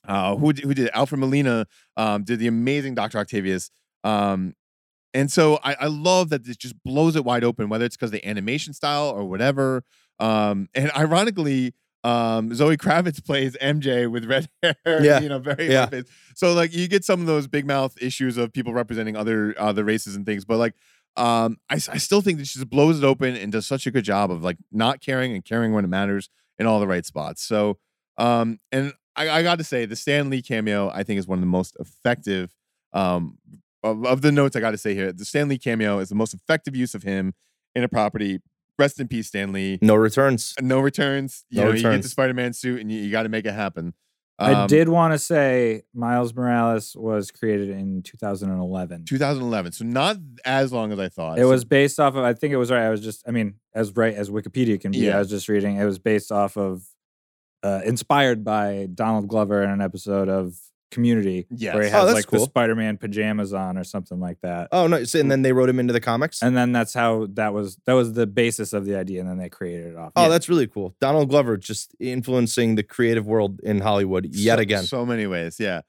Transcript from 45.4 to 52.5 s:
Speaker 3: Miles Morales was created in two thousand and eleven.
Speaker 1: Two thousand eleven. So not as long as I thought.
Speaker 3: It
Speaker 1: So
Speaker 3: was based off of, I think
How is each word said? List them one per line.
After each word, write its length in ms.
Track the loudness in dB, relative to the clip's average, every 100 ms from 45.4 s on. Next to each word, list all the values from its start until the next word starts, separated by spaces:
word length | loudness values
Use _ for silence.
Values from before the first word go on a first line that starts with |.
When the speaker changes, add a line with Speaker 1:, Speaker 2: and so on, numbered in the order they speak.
| 2 2 2 0 _
Speaker 3:
Miles 400 | -6 0 0 0
Morales 600 | -2 0 2 2 0 -4 -8
was 340 | -4 -2 -4
created 380 | _ -2 -2 -2
in 340 | -6 -6 -6
two 140 | -10 -10
thousand 340 | -8 -4 -4
and 100 | -4
eleven. 440 | -4 -6 -8 -12
Speaker 1:
Two 140 | -6 -2
thousand 240 | 0 0
eleven. 300 | -2 -4 -4
So 120 | -8
not 320 | -4 0 0 -2 -10 -10 -2
as 260 | 0 0
long 180 | -2 -4
as 80 | -4
I 100 | -6
thought. 280 | -6 -6 2
Speaker 3:
It 40 |
Speaker 1:
So 80 | 4
Speaker 3:
was 140 | 4 4
based 340 | 2 2 2
off 140 | 2
of, 100 | 2
I 80 | 0
think 200 | 0 0